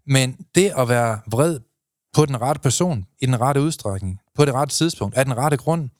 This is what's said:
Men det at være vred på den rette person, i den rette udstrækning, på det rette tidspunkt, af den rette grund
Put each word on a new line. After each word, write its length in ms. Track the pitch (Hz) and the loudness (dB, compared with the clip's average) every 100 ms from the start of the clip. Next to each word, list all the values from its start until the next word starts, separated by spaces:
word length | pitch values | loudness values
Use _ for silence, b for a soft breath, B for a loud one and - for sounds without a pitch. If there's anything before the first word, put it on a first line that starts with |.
| - | -2
Men 300 | 135 127 127 - | 0 0 -4 -2
det 180 | - 196 - | 2 2 2
at 100 | 123 | 0
være 320 | 120 117 110 107 | 2 0 -2 -4
vred 320 | 117 156 151 - _ _ _ _ | 0 0 0 -8 _ _ _ _
på 120 | - 151 | 0 2
den 140 | 131 | 0
rette 200 | 131 147 | -2 0
person, 460 | 139 120 180 131 92 _ | 0 0 -2 -2 -8 _
i 60 | 127 | -2
den 140 | 127 | 0
rette 200 | 123 139 | 2 2
udstrækning, 600 | 147 156 - 98 95 98 _ | 0 -4 -6 -6 -6 -10 _
på 100 | - | 0
det 100 | 147 | 0
rette 200 | 127 143 | 2 -2
tidspunkt, 420 | - 165 - 101 117 | 0 -2 -2 -4 0
af 80 | |
den 120 | 135 120 | 0 0
rette 200 | 143 147 | 0 0
grund 320 | - 165 143 - | 0 -2 -4 -10